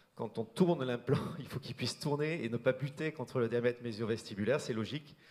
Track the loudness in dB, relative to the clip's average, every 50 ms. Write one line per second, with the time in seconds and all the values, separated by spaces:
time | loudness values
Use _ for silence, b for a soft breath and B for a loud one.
0 | B B B -8 -8 -6 -4 -6 -6 -2 4 4 6 6 6 2 2 -2 -2 -2
1 | 2 2 2 2 2 -2 -6 -8 -10 -8 -8 -8 -6 -6 -6 -4 -4 -4 -4 -2
2 | -2 -2 0 0 0 0 0 -2 -2 -2 -2 2 2 2 2 2 0 -6 -4 -2
3 | -4 -4 -2 -4 -6 -2 0 2 2 2 2 4 4 2 2 0 -4 -6 -4 -2
4 | 0 0 0 -2 -2 -6 -4 -2 2 2 2 2 2 0 -2 -2 -2 -2 -4 -6
5 | -8 -10 -20 B B B